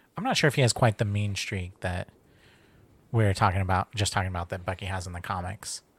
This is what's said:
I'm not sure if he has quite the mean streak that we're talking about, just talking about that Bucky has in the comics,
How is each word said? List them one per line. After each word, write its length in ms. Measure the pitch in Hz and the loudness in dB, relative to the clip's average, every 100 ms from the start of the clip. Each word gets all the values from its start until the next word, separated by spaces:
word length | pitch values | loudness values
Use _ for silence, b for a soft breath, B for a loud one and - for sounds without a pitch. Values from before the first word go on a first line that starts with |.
| _ - | _ -6
I'm 80 | |
not 120 | 247 214 | -2 2
sure 120 | 156 | 2
if 60 | - | 4
he 60 | |
has 100 | 120 | 2
quite 260 | - 120 - | 4 2 2
the 60 | |
mean 300 | 104 101 104 | 0 0 -2
streak 460 | 98 - 98 90 - | -4 -4 -6 -6 -6
that 280 | 92 90 - _ _ _ - _ _ _ _ _ - | -6 -4 -6 _ _ _ -20 _ _ _ _ _ -2
we're 220 | 117 104 | 2 4
talking 260 | 95 104 92 | 6 4 4
about, 340 | 92 92 - | 2 2 0
just 180 | 104 101 | -2 0
talking 160 | 107 92 | 0 -2
about 200 | 90 87 | -4 -6
that 140 | 95 | -8
Bucky 220 | 92 92 95 | -6 -6 -6
has 200 | 92 90 | -6 -8
in 60 | |
the 80 | 87 | -10
comics, 600 | - 95 87 101 - - _ | -6 -6 -6 -8 -10 -12 _